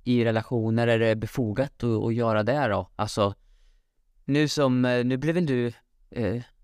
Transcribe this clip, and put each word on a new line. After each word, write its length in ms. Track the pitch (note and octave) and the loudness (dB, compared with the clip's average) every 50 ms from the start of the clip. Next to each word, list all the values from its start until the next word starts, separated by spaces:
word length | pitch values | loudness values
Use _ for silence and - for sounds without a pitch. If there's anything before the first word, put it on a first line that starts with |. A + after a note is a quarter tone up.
| - | -2
i 200 | B2 B2 A#2+ A2+ | 0 2 2 2
relationer, 640 | A2+ A2 A2 A2 - C3 A#2 A2 A2+ A2 A#2 A#2 A#2+ | 2 0 0 -2 -2 -2 -2 0 0 0 2 2 2
är 100 | A#2 A2 | 2 4
det 180 | A2+ A2+ A2 | 4 2 2
befogat 680 | A2 A2+ G#2+ - C#3 B2 G#2+ G2+ A2 C3 - - - A#2+ | 0 -4 -6 -4 -4 -4 -2 -2 -2 -4 -4 -6 -6 -4
att, 200 | A#2+ A2+ G#2+ G#2 | -2 -2 0 0
att 100 | A#2 A2+ | -2 -2
göra 280 | A#2+ A#2 A2+ A2 G#2+ | 0 0 0 0 0
det 260 | G#2 G#2+ C3+ D3+ C#3 A2+ | 0 0 0 0 0 0
då? 220 | G2+ F#2+ F#2 - - | -2 -2 -4 -6 -6
Alltså, 380 | - G#2+ G#2 - A2+ G#2 G2+ G2 - _ _ - _ _ _ _ _ _ _ _ _ _ _ _ _ _ | -6 -6 -4 0 0 0 0 0 -6 _ _ -20 _ _ _ _ _ _ _ _ _ _ _ _ _ _
nu 240 | - C#3 D3 D3+ C#3+ | -2 0 2 2 0
som, 360 | - D3+ C#3+ C3 B2+ B2+ B2+ | 2 2 2 2 4 2 2
eh, 200 | B2 B2 B2 A#2+ | 2 2 0 0
nu 120 | B2 C3 | 0 -2
blev 180 | B2+ C#3 D#3 E3 | -2 -2 -2 0
väl 120 | F3+ F3 | 0 0
du, 260 | D3 C3 B2 A#2+ A#2+ - - _ _ _ _ _ _ | 0 0 0 -2 -2 -6 -10 _ _ _ _ _ _
eh, 320 | - - A2+ F2+ G#2+ A#2+ B2 - _ _ | -8 -4 -4 -2 -4 -4 -8 -12 _ _